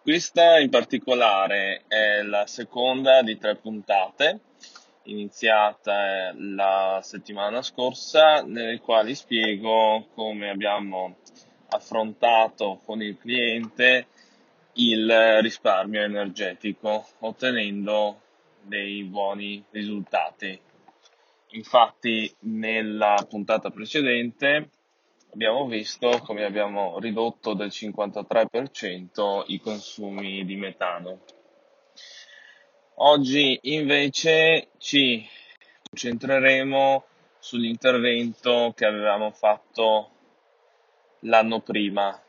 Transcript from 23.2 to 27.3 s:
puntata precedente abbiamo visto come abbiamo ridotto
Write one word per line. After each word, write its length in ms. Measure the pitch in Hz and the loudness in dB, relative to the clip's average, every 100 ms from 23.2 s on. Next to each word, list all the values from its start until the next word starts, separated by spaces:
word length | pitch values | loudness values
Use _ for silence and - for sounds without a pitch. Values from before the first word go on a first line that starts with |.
| 98 | 0
puntata 400 | 107 98 110 95 | -10 -2 -2 -2
precedente 1000 | 98 107 156 135 120 120 - 143 147 151 _ _ _ _ _ _ | -10 -6 -2 0 -2 -4 -2 0 0 -4 _ _ _ _ _ _
abbiamo 340 | 104 110 123 135 | -2 0 0 -2
visto 520 | 110 104 - 123 120 | -6 -8 -2 0 0
come 240 | - 104 | -2 -6
abbiamo 560 | 104 101 101 101 95 87 | -4 -4 -4 -4 -6 -6
ridotto 540 | 113 107 117 | -6 -4 -4